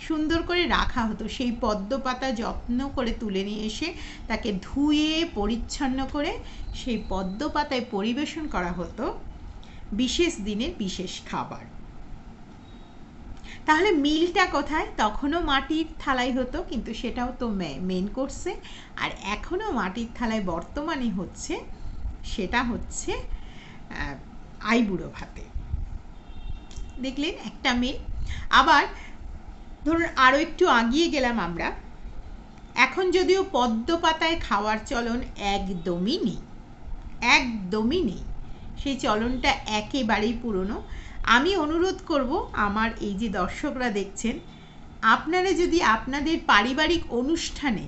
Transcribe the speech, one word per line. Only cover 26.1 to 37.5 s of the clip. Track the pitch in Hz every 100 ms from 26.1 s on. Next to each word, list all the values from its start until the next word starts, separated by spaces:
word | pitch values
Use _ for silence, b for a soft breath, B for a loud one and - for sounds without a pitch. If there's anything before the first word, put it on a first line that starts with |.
| - - - - - - - - -
দেখলেন | 262 262 311 - 208
একটা | - 269
মিল। | 247 247 - - - B B B
আবার | 240 277 294 403 - B B - - - - - -
ধরুন | 294 330 330 -
আরও | 262 285
একটু | 330 - 359
আগিয়ে | 240 233 285 339
গেলাম | 294 247 233
আমরা, | 175 170 - 392 - - - - - - - - -
এখন | - 254 359 370
যদিও | 359 339 381 -
পদ্ম | 254 247 226 240 339
পাতায় | 330 320 330 330
খাওয়ার | - 202 214 214 -
চলন | 247 240 240 - -
একদমই | 202 196 190 180 180 175 196 370
নেই, | 254 151 - - - - - - - -
একদমই | 240 302 254